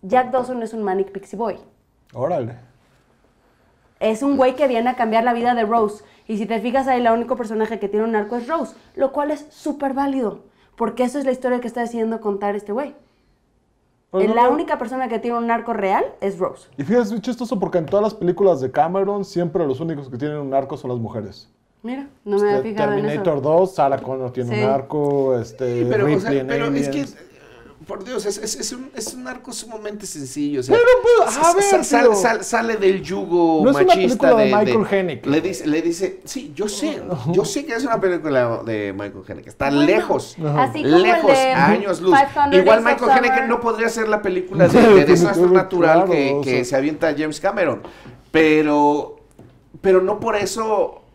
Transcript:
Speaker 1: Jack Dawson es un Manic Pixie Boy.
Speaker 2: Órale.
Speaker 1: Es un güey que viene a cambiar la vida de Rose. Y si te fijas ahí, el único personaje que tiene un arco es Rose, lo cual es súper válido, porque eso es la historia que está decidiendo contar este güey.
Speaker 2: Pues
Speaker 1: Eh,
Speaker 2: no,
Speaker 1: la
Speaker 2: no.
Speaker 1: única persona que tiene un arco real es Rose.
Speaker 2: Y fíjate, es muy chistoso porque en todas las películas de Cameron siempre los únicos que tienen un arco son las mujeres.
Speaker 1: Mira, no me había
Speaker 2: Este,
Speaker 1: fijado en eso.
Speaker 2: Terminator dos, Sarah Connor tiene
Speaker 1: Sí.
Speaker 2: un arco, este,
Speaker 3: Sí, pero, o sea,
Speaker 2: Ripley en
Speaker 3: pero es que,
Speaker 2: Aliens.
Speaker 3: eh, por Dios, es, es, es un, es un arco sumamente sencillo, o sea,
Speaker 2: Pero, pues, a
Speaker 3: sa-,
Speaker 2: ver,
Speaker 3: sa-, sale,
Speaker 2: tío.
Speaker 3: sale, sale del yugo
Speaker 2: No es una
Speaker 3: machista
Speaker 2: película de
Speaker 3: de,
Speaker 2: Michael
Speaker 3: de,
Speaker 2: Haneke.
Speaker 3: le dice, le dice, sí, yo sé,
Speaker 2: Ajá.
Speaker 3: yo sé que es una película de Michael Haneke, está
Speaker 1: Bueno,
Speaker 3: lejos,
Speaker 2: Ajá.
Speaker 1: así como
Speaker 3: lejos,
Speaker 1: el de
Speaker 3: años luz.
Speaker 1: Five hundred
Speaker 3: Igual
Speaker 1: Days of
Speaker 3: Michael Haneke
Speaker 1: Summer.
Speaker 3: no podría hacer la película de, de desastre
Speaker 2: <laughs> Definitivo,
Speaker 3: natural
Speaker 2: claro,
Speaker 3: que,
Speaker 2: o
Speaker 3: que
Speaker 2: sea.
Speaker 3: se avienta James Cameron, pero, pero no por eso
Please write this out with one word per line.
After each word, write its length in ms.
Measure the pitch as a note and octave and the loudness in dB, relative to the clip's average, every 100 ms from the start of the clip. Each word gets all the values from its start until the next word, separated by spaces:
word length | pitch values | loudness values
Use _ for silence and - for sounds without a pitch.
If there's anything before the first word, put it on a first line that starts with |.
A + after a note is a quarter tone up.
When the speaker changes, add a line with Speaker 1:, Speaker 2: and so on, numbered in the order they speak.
Speaker 1:
Jack 260 | F#3+ B3 B3 | 0 0 0
Dawson 300 | B3+ A#3+ B3 | -2 -4 -6
es 120 | A3+ | -8
un 100 | A3+ | -6
Manic 280 | G#3 F#3 G3 | -4 -2 -4
Pixie 260 | F#3+ - F#3+ | -8 -14 -8
Boy. 180 | A3+ - - _ _ _ _ | -8 -8 -16 _ _ _ _
Speaker 2:
Órale. 420 | A#2 C#3 E3+ A2+ A2 - _ _ _ _ _ _ _ _ _ _ _ _ _ | -8 -4 -4 -6 -12 -20 _ _ _ _ _ _ _ _ _ _ _ _ _
Speaker 1:
Es 220 | A3 A3 | -4 -2
un 140 | C#4 C#4 | -2 2
güey 200 | B3+ B3+ | 2 2
que 120 | C#4+ | 0
viene 220 | A#3 A#3+ | 0 -2
a 60 | B3 | -2
cambiar 280 | A3+ A3 | 0 0
la 100 | A#3+ | 0
vida 200 | A#3 A#3+ A#3+ | 0 0 0
de 80 | |
Rose. 400 | G#3+ A#3 G#3+ G#3 - _ - | 0 0 0 -4 -20 _ -8
Y 100 | G#3+ | -6
si 80 | G3+ | -4
te 140 | A3+ | -4
fijas 280 | A#3 B3+ C4+ | -2 -2 0
ahí, 120 | B3 A#3+ | 0 2
el 60 | |
único 240 | A#3+ A#3 B3+ | 0 -2 -4
personaje 440 | A3+ A3 A3 A3+ | -4 -4 -4 -4
que 80 | G3+ | -4
tiene 180 | G#3 A3+ | -2 -2
un 100 | A3 | -2
arco 200 | G#3 A#3+ | -4 -6
es 120 | A#3 | -4
Rose, 280 | E4 B3+ - _ - | -6 -6 -12 _ -4
lo 160 | C4 | -2
cual 200 | C#4+ D4 | -2 -4
es 140 | D4 - | -6 -10
súper 440 | _ D#4+ C#4+ C#4 | _ -8 -4 -4
válido, 500 | C4 C#4 C4+ A3+ F3 _ _ _ _ | -2 -2 -2 -4 -6 _ _ _ _
porque 280 | A3+ A#3 | -6 -2
eso 160 | B3 C4+ | -2 -2
es 60 | C4+ | -4
la 60 | |
historia 280 | B3+ B3+ B3 | -2 -2 -4
que 60 | B3 | -4
está 140 | A#3+ | -6
decidiendo 380 | A#3 A#3 A3+ A3+ | -6 -4 -4 -4
contar 360 | G#3+ G3+ G3+ G#3 | -4 -4 -4 -6
este 160 | G3+ | -6
güey. 220 | G#3 C#4+ - _ _ _ _ _ _ _ _ _ _ _ | -8 -8 -12 _ _ _ _ _ _ _ _ _ _ _
Speaker 2:
Pues 140 | F#3 G#3 | -2 0
Speaker 1:
Eh, 20 | |
Speaker 2:
no, 80 | A3+ | 4
Speaker 1:
la 80 | |
Speaker 2:
no. 80 | B3 | 4
Speaker 1:
única 260 | D4 E4 D4+ | 2 -2 -4
persona 300 | A#3 C4 B3+ | -6 -6 -4
que 120 | A3+ | -4
tiene 180 | A#3+ A#3+ | -4 -4
un 120 | A#3 | -2
arco 240 | A#3 A3+ | -4 -2
real 300 | A3 G3 G#3+ A#4 - | -4 0 0 -2 -4
es 160 | G3 F3 | -8 -4
Rose. 300 | F3+ - _ - | -6 -6 _ -10
Speaker 2:
Y 60 | |
fíjate, 200 | C#3 A#3 A3 | 0 0 0
es 60 | |
muy 100 | A3+ | -4
chistoso 380 | B3 A#3+ A#3 A3 | -6 -8 -6 -4
porque 180 | F3+ F3+ | -2 -2
en 80 | D3+ | 0
todas 180 | G3+ | 0
las 100 | G#3+ | 0
películas 460 | G#3+ F3 F3 G3 D#3 | -2 -2 2 2 2
de 100 | B2+ | -2
Cameron 520 | D3 D#3 F#3 G3 G3+ F#3+ | 0 0 0 -2 -4 -4
siempre 400 | E3+ F3 F3 D3+ | -4 -2 -2 -2
los 140 | C3 | -2
únicos 300 | E3 D3+ C3+ | -6 -8 -10
que 80 | A#2+ | -8
tienen 200 | D3 D3+ | -6 -6
un 160 | C#3 | -2
arco 220 | C3+ C3+ C#3+ | -2 -2 -8
son 140 | B2+ | -8
las 80 | B2 | -6
mujeres. 500 | A2 A2+ G2+ - - _ _ _ | -6 -8 -12 -16 -20 _ _ _
Speaker 1:
Mira, 260 | A3+ C4 C#4 _ | -10 -10 -12 _
no 140 | G#3 G3+ | -4 0
me 60 | |
había 140 | G#3 G3+ | 2 0
Speaker 2:
Este, 120 | A3+ | -2
Speaker 1:
fijado 220 | G3+ - | -2 -2
en 60 | G3+ | 0
eso. 80 | C#3+ | -2
Speaker 2:
Terminator 340 | D3 F#3 C#3+ | -2 -2 0
dos, 340 | C3+ D#3+ F#3+ - | 2 2 2 0
Sarah 240 | C#3 C3+ | 0 0
Connor 320 | B2+ C3 B2+ | -6 -8 -6
tiene 240 | B2 A#2+ G#2+ | -6 -4 -2
Speaker 1:
Sí. 60 | |
Speaker 2:
un 60 | C3+ | 0
arco, 680 | C3+ C3+ D3+ D3 C#3+ C3+ B2 | 0 -2 -4 0 0 0 0
este, 400 | G#2+ - B2+ A#2+ | -4 -6 -4 -2
Speaker 3:
Sí, 40 | A#2+ | 0
pero, 160 | B2 - | 2 2
o 20 | |
sea, 80 | E3+ | 0
Speaker 2:
Ripley 220 | G#3+ - | 0 -2
en 80 | C3 | -2
Speaker 3:
pero 180 | C#3 - | -2 -2
es 40 | C#4 C#3 | -2 -2
que, 0 | D4 | -4
Speaker 2:
Aliens. 120 | C#4 - | -8 -12
Speaker 3:
eh, 140 | - _ - - - - D#3 | -20 _ -20 -20 -20 -20 -16
por 200 | - G3 | -14 -8
Dios, 200 | B3+ - | -6 -6
es, 120 | - | -6
es, 180 | A3 C#4 | -8 -8
es 140 | - | -10
un, 180 | B3 C4 B3 | -12 -14 -12
es 180 | A3 | -12
un 140 | B3+ B3+ | -12 -14
arco 240 | B3 - | -14 -14
sumamente 540 | A3+ A#3 A3 G#3 G#3 G3 | -16 -14 -14 -12 -12 -14
sencillo, 560 | D#3 C3+ C#3+ D3 C#3+ | -12 -12 -6 -4 -4
o 20 | |
sea, 100 | B2 A4+ | 2 4
Speaker 2:
Pero, 100 | A#4+ B4+ | 6 6
pues, 360 | A#4 A#4 E4 A#3 | 6 4 4 2
a 60 | |
Speaker 3:
sa-, 100 | E4 | 2
Speaker 2:
ver, 100 | F4 | 4
Speaker 3:
sa-, 200 | G4+ F#4+ | 4 2
sale, 200 | C#4 A#3+ A#3+ | 4 4 4
Speaker 2:
tío. 80 | G3+ | 2
Speaker 3:
sale, 280 | A3+ A3 | 0 -2
sale 340 | - A#3 A3+ G#3+ | -2 -4 -2 0
del 260 | G3 F#3+ | 2 0
yugo 560 | D3 G3 F#3 F3 E3+ D#3+ A3 | -4 -8 -2 2 2 4 4
Speaker 2:
No 60 | |
es 40 | C#4 | 4
una 100 | F#4 | 4
Speaker 3:
machista 420 | F4+ - B3+ C4+ | 4 4 2 4
Speaker 2:
película 60 | A#3 | 4
de 100 | G#3+ | 4
Speaker 3:
de, 100 | G#3 | 2
Speaker 2:
Michael 280 | A3 A3+ G3 | 2 0 0
Speaker 3:
de, 80 | G3 | 0
Speaker 2:
Haneke. 300 | F#3 C3 C#3 | -2 -6 0
Speaker 3:
le 120 | D3 | 0
dice, 260 | E3+ F#3 D#3 | 0 -6 -2
le 140 | D3+ | -2
dice, 400 | E3 E3+ F#3+ - | -2 -2 -6 -8
sí, 300 | - C4+ G3+ C#3 | -12 -12 -12 -8
yo 140 | G#3 | -8
sé, 340 | G#3 D4+ C#4+ - | -4 -6 -6 -8
Speaker 2:
Ajá. 200 | E3 A#2 | -6 0
Speaker 3:
yo 100 | F3+ | 0
sé 220 | - D4 D4+ | 0 -6 -6
que 80 | |
es 100 | A#3 | -6
una 160 | C4 A3 | -2 0
película 640 | F#3+ F3 D#3 C3+ A#2+ A#2 | 0 -2 0 0 0 -2
de 300 | A2+ G#2+ G2+ | -4 -4 -4
Michael 300 | G2 G#2 G2+ F#2+ | -6 -10 -12 -16
Haneke, 220 | E2 - | -16 -16
está 160 | - C#3 | -6 -2
Speaker 1:
Bueno, 120 | C#3+ | 2
Speaker 3:
lejos, 540 | D3 G#3 - - - - | 4 2 2 -4 -4 -8
Speaker 2:
Ajá. 240 | D#3 D3 | -2 0
Speaker 1:
así 200 | C4 D#4 | 0 0
como 120 | - E4+ | 4 4
Speaker 3:
lejos, 300 | - E4+ D4+ | 6 4 4
Speaker 1:
el 40 | C4+ | 4
de 160 | C4 | 4
Speaker 3:
años 480 | C4 C#3 G#3 G3+ F3 | 4 4 2 0 -2
luz. 160 | F3+ F3+ | 4 4
Speaker 1:
Five 120 | C#4 - F#3 | 4 2 4
hundred 140 | F#3 | 6
Speaker 3:
Igual 220 | F#3 A3 A#3 | 6 6 4
Speaker 1:
Days 100 | C4+ | 0
of 60 | |
Speaker 3:
Michael 160 | B3 C4 | 4 4
Haneke 160 | A#3+ B3+ | 4 0
Speaker 1:
Summer. 140 | B3+ | 0
Speaker 3:
no 100 | A#3 | -2
podría 280 | A#3 G#3+ A#3 | -2 -2 -2
hacer 200 | A3+ A3 | -2 -2
la 140 | G#3+ | -2
película 460 | G3+ F3+ - E3 F3 | -2 -4 -4 2 6
de, 100 | - | 8
de 240 | A3+ G3 | 8 8
desastre 0 | |
Speaker 2:
<laughs> 20 | D3 F3 F3 F#3 | 8 6 4 4
Definitivo, 100 | F3+ | 6
Speaker 3:
natural 400 | F#3 F#3 F3+ E3 D#3+ F#3+ | 4 4 2 4 6 4
Speaker 2:
claro, 60 | |
Speaker 3:
que, 200 | E3 C#3 C#3 | 2 0 0
Speaker 2:
o 60 | |
Speaker 3:
que 100 | C3+ | 0
Speaker 2:
sea. 120 | B2 | -2
Speaker 3:
se 120 | B2 C3+ | 0 -2
avienta 360 | C#3+ D3+ E3 D3 | -2 -2 -2 -2
James 240 | D#3 D3+ | -4 -4
Cameron, 400 | F#3+ G#3 E3+ A#2+ - - - - _ | -4 -2 -2 -4 -10 -20 -20 -20 _
pero, 840 | D#3+ D#3+ D#3 D3+ D3 D3 D3 - - _ _ - _ _ - | 2 4 4 2 2 2 2 -4 -14 _ _ -20 _ _ -4
pero 180 | G3 F#3 | 2 2
no 200 | F#3+ G#3 | 2 -2
por 160 | A3+ G#3 | -2 -2
eso 640 | F#3+ A3+ A3 G#3 - - _ | -4 -4 -2 0 -2 -6 _